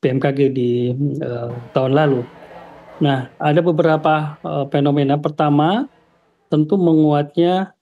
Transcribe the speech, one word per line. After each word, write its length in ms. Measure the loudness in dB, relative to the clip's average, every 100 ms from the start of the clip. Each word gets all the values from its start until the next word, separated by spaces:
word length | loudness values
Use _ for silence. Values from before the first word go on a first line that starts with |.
B 80 | -2
M 80 | 0
K 160 | -2 0
G 160 | 0
di, 400 | 0 -2 -2 -2 -2 -4 -4
eh, 280 | -8 -8 -10 -12 -4
tahun 240 | -2 0 2
lalu. 240 | 2 0 -4 -14 -20 -20 -20 -20 -20 -2
Nah, 320 | 0 0 -6 _
ada 240 | 0 2
beberapa, 720 | 2 0 2 2 2 0 -2 -10
eh, 220 | -8 -6 -2
fenomena. 480 | 0 2 2 2 0
Pertama, 720 | -2 -2 0 2 2 0 -4 _ _ _ _ _ _
tentu 240 | -2 0 2
menguatnya 960 | 4 4 4 2 -2 0 0 0 -4 _